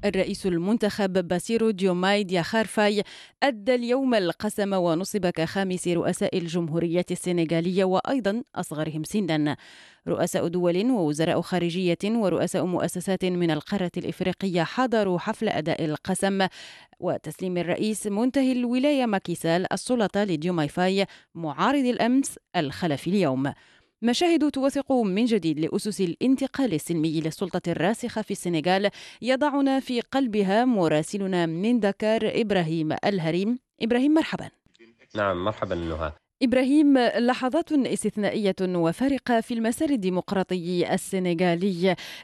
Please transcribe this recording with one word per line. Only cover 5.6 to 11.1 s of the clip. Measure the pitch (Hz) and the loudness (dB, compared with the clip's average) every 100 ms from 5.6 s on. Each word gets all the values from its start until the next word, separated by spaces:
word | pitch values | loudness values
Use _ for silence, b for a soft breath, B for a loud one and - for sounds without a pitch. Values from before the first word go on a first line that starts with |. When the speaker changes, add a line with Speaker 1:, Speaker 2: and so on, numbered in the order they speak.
| 190 180 175 | -2 -2 0
Speaker 1:
رؤساء | 170 156 180 202 190 | 0 0 0 -2 -2
الجمهورية | 170 170 170 165 170 170 175 | -2 -2 -2 -2 0 -2 -2
السنغالية | 175 180 175 160 165 170 185 | -4 -2 0 0 0 0 0
وأيضًا | 185 185 - 277 196 220 - | 2 2 0 -2 -2 -4 -6
أصغرهم | - 175 147 156 151 | -10 -8 -4 -4 -4
سناً. | 156 208 180 156 147 - B B B B - | -4 -2 0 0 0 -2 B B B B -4
رؤساء | 170 175 175 165 | -2 0 0 -2
دول | 175 175 175 233 | 0 0 2 0
ووزراء | 247 156 | 2 0